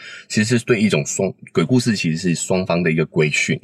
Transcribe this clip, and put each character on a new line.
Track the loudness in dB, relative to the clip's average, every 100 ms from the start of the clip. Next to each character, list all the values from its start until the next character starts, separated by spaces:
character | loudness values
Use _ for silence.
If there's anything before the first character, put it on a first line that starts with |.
| -12 -20 -4
其 | -2
实 | 2 0
是 | 2
对 | 2
一 | 2
种 | 2 0
双-， | -2 -2 -4 -4
鬼 | -2 2
故 | 2
事 | 2 0
其 | -2
实 | -2
是 | -2
双 | -2 -2 -2 0
方 | 0
的 | 2
一 | 0
个 | 0
规 | 0 0
训 | 0 -2 -4